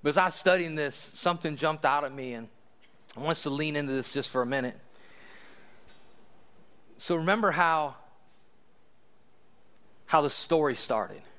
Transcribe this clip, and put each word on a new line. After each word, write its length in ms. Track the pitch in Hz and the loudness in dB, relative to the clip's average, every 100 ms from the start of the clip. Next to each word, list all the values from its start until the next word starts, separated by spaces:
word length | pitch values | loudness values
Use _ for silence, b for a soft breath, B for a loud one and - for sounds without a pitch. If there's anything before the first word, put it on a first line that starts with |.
But 60 | 147 | 4
as 80 | 151 | 4
I 80 | 185 | 4
was 100 | - | 4
studying 400 | 190 185 170 156 | 4 4 4 -2
this, 200 | 147 - - - | -4 -4 -12 -2
something 400 | 180 175 165 147 | 0 0 -2 0
jumped 300 | 156 156 151 | 0 2 2
out 180 | 143 | 2
at 80 | 143 | 0
me, 220 | 135 127 | -6 -8
and 160 | 120 113 - - - - - - - | -8 -10 -16 -20 -20 -20 -20 -18 -6
I 40 | |
want 120 | 147 | -2
us 120 | 165 | 0
to 60 | 151 | 0
lean 260 | 139 156 147 | -2 -2 -2
into 180 | 143 | -2
this 200 | 135 123 | -2 -2
just 180 | 139 127 | -4 -2
for 100 | 131 | 0
a 40 | 120 | 0
minute. 320 | 135 127 - - B B B B B B B B B B - - - - - - - - - - - | 0 -2 -6 -18 B B B B B B B B B B -18 -18 -18 -20 -20 -20 -20 -20 -20 -20 -12
So 180 | - 170 | -2 0
remember 360 | 160 214 208 | 4 4 4
how, 440 | 160 170 160 147 - - - - - - - - - - - - - - - - - - - - - - | 4 4 4 0 -6 -20 -20 -20 -20 -20 -20 -20 -20 -20 -20 -20 -20 -20 -20 -20 -20 -20 -20 -20 -20 2
how 140 | 160 | 4
the 80 | 147 | 4
story 460 | - - 165 147 117 | 0 2 2 4 0
started. 460 | - 110 95 - - | -2 -2 -2 -8 -18